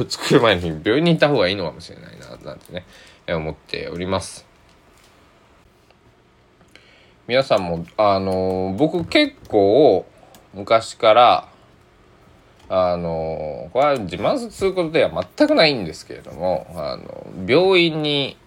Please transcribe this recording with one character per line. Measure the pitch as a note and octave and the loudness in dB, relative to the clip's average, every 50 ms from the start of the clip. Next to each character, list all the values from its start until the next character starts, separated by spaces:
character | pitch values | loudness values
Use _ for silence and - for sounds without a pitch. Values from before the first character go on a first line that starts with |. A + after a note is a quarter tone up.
| B2 | -6
作 | - - - - - - | -6 -8 -6 0 2 4
る | C3+ | 4
前 | A#2 A2+ G2 | 6 4 2
に | F2 F2 E2 D#2 D#2 | 2 0 -4 -6 -4
病 | D#2+ G2+ A2+ D3 | 0 0 2 2
院 | E3+ | 2
に | F3 | 2
行 | D#3+ | 2
っ | D#3+ | 4
た | D#3+ | 2
方 | D3 D3 | 2 2
が | A2+ F#2 F2+ | 2 0 0
い | |
い | G2+ | -2
の | G2+ F2 | -4 -6
か | D#2 - | -8 -10
も | - | -12
し | - - | -18 -20
れ | - | -20
な | - - - | -20 -20 -20
い | - | -20
な、 | - - - - | -20 -20 -20 -20
な | - - D2 C#2+ | -18 -16 -18 -18
ん | - | -18
て | - - | -18 -16
ね、 | E2 F2+ - - - - - - - _ _ | -16 -16 -16 -16 -20 -20 -20 -20 -20 _ _
え | - F2 | -6 -6
ー、 | |
思 | E2 D#2 D#2+ | -6 -6 -8
っ | D#2+ | -10
て | - _ - - - D#2+ - | -12 _ -12 -10 -10 -10 -10
お | D#2+ | -10
り | F2 F2+ | -8 -6
ま | F#2 F#2+ F#2 | -4 -4 -6
す。 | - - - - - _ _ _ _ _ _ _ _ _ _ _ _ _ _ _ _ _ _ _ _ _ _ _ _ _ _ _ _ _ _ _ _ _ _ _ _ _ _ _ _ _ _ _ _ _ _ - _ _ _ _ _ _ _ _ _ | -6 -8 -16 -20 -20 _ _ _ _ _ _ _ _ _ _ _ _ _ _ _ _ _ _ _ _ _ _ _ _ _ _ _ _ _ _ _ _ _ _ _ _ _ _ _ _ _ _ _ _ _ _ -20 _ _ _ _ _ _ _ _ _
皆 | - A#2+ C3 C3+ | -2 -2 0 0
さ | - B2+ | 2 0
ん | G2+ F#2+ | 0 0
も、 | E2+ E2+ E2+ E2+ - - | -2 -6 -8 -8 -8 -2
あ | - G#2+ G#2 G2 | 0 2 2 2
の | F#2+ F#2+ F#2+ F#2 F#2 F#2 F#2 F#2 F#2 F#2 F#2+ | 0 0 -2 -2 -2 -2 -2 -2 -2 -4 -4
ー、 | F#2+ | -2
僕 | G#2+ D3+ D#3 - F3 E3 | 0 0 0 0 -4 -4
結 | - - - D4+ C#4 - - - - | 0 2 2 2 0 -2 -12 -6 0
構 | - G#2 G2 G2 A2 C#3 D#3 B2 G2 F2+ - - _ _ - - - - _ _ - | 2 4 4 4 6 6 6 6 4 2 -2 -6 _ _ -20 -20 -20 -20 _ _ -16
昔 | F#2 G2+ - A2+ A2+ A2 - - | -8 -2 0 2 0 0 -2 -6
か | - - A2 G#2+ | 2 4 6 6
ら、 | A#2+ B2 A2 F#2 - - - _ _ _ _ _ _ _ _ _ _ _ _ _ _ _ _ _ _ _ _ _ _ _ - | 8 8 6 4 2 -2 -8 _ _ _ _ _ _ _ _ _ _ _ _ _ _ _ _ _ _ _ _ _ _ _ -2
あ | F#2+ F#2 F2+ F2 F2 | 0 0 2 2 0
の | F2 F2 E2+ E2 D#2+ D#2+ D#2+ D#2 D#2 D#2 D2+ C#2+ B1 - | -2 -4 -6 -6 -6 -6 -6 -8 -8 -8 -10 -10 -12 -10
ー、 | D#2+ | -6
こ | - B2 | -2 0
れ | C#3+ | 0
は | D3 C#3+ | 2 0
自 | B2 G2+ E2 F2 | -2 -4 -8 -6
慢 | F2 G#2+ C#3+ - C4 A#3+ G#3+ | -4 -2 -2 -2 -4 -6 -10
す | - - G3+ | -8 -4 -4
る | F#3+ F3+ | -4 -2
こ | F#3 E3+ | -2 -4
と | D#3 | 0
で | D#3+ C#3+ G#2+ | 0 0 0
は | F#2 D3+ - - - - | 0 -2 -6 -8 -4 0
全 | - D4 C#4+ | 2 2 2
く | D4+ | 4
な | C#4 E3 | 4 2
い | D3+ C#3 | 2 2
ん | A2+ F#2 | -2 -6
で | D#2 D#2 | -8 -10
す | - - | -14 -16
け | - - | -18 -18
れ | - | -18
ど | - - | -18 -16
も、 | C2 C#2+ F2 F#2 F2 C2+ - - E2 | -10 -6 -4 -2 -2 -4 -6 -10 -12
あ | E2+ D2 C2+ A#1+ | -10 -8 -8 -10
の、 | G1+ G1+ G1+ G1+ G1+ - - - - F#2 | -10 -14 -16 -16 -16 -16 -16 -14 -8 -2
病 | - F#3 E3 F#3 G3 F#3+ | 2 2 4 4 4 4
院 | F3 E3+ E3 D#3 D#3 | 4 2 2 0 -2
に | D3+ D3+ D3 C#3 C3+ G#2+ - _ _ | -2 -2 -2 -2 -4 -6 -8 _ _